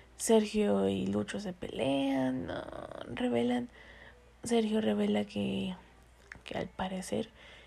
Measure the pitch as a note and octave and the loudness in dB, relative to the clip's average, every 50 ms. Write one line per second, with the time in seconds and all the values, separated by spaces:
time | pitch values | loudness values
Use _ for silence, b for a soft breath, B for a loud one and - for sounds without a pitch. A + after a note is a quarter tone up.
0 | B B - - - - A3+ A3 G#3+ G#3 - G#3+ G#3 G3+ G3+ G3 G3 F#3+ G3 G3 | B B -12 -4 2 6 6 6 6 6 2 2 2 4 4 4 4 2 2 2
1 | F#3+ G3 G3 G#3 G#3 G#3 - G3+ G#3 A3 G#3+ - - - - - A3+ C4+ C#4 C#4 | 0 0 0 0 0 -2 -4 -6 -6 -6 -8 -8 -8 -8 -4 -2 0 2 2 2
2 | C#4 C#4 C4+ C4+ C3 C3 B2+ - - E2 - - - - - - - - - - | 2 2 2 2 2 0 0 -2 -4 -4 -6 -6 -6 -8 -10 -12 -12 -12 -12 -12
3 | - - - - B3 B3 A#3+ A#3 A#3+ B3 B3 B3 B3 B3 B B B B B B | -10 -10 -6 -2 -2 2 2 2 2 2 2 0 -2 -4 B B B B B B
4 | B B B B - - - - - A3+ A#3 A#3 A3 G#3+ G#3+ A3 A3 A3 G#3 G#3 | B B B B -20 -20 -20 -10 -4 0 2 2 2 2 2 2 2 2 2 2
5 | G#3 G#3 G#3 G#3 G#3 G3+ - G3+ G3+ G3 G3 G3 G3 F#3+ F#3 - B B B B | 2 2 2 2 0 -2 -4 -4 -2 -2 -2 -2 -2 -4 -6 -8 B B B B
6 | B - - - - - - - - - - - F#3+ F3+ - - F#3+ F#3 F#3+ F#3 | B -20 -20 -20 -20 -18 -18 -16 -12 -8 -6 -6 -6 -6 -6 -6 -6 -4 -4 -6
7 | F#3+ - G3+ G#3+ A3+ - B B B B B B B | -6 -4 -4 -4 -4 -4 B B B B B B B